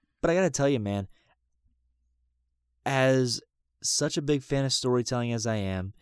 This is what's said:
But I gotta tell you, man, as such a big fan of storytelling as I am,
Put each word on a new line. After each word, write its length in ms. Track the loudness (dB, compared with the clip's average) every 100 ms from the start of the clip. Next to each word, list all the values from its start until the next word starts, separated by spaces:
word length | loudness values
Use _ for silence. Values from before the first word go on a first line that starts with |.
| _ _
But 80 | 0
I 40 | 2
gotta 140 | 2
tell 180 | 2 2
you, 120 | 2
man, 280 | 0 -4 -6 -12 _ _ _ _ _ _ _ _ _ _ _ _ _ _ _ _ -2
as 560 | 2 4 4 2 -2 -10 _ _ _
such 360 | -4 -2 -2 -2
a 40 |
big 220 | 0 0
fan 220 | 0 -2 0
of 80 |
storytelling 580 | -2 0 0 0 -2 -2
as 120 | -2 -2
I 100 | -4
am, 380 | -2 -4 -6 -12